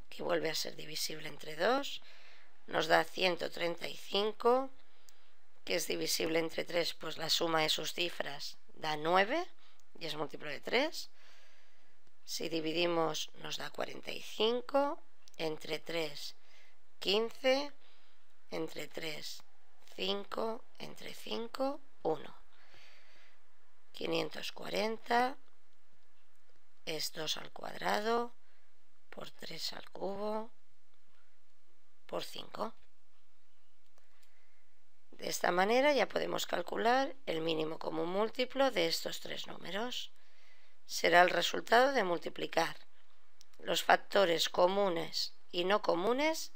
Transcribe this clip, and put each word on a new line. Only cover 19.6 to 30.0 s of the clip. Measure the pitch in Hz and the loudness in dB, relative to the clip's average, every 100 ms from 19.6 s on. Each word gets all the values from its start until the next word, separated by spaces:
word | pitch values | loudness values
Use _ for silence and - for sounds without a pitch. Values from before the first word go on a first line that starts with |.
| - - - - | -6 -6 -6 -2
cinco, | 185 202 - - 226 226 - - | 0 0 0 -2 0 -2 -4 -6
entre | 151 - - | -6 -6 -6
cinco, | - - 220 233 - 269 285 - - | -6 -4 -4 -2 0 0 -2 -4 -2
uno. | 170 147 113 - - - - - - - - - - - - - - - - | 0 0 -2 -6 -6 -6 -6 -6 -6 -6 -6 -6 -6 -6 -6 -6 -6 -6 -6
Quinientos | - - 165 156 - - | -4 0 0 0 -4 -6
cuarenta | - - - 214 220 - 240 254 285 - - - - - - - - - - - - - - - | -6 -2 0 0 0 2 4 4 0 -6 -6 -6 -6 -6 -6 -6 -6 -6 -6 -6 -6 -6 -4 -4
es | 156 - | -2 -2
dos | - 156 - | -2 -2 -2
al | - | -4
cuadrado | - - - 175 208 214 233 240 - - - - - - - - | -6 -6 -2 2 2 4 2 0 -4 -6 -6 -6 -6 -6 -6 -6
por | - - | -4 -4
tres | - - 160 - | -4 -4 -4 -4
al | - - | -4 -6
cubo | - | -4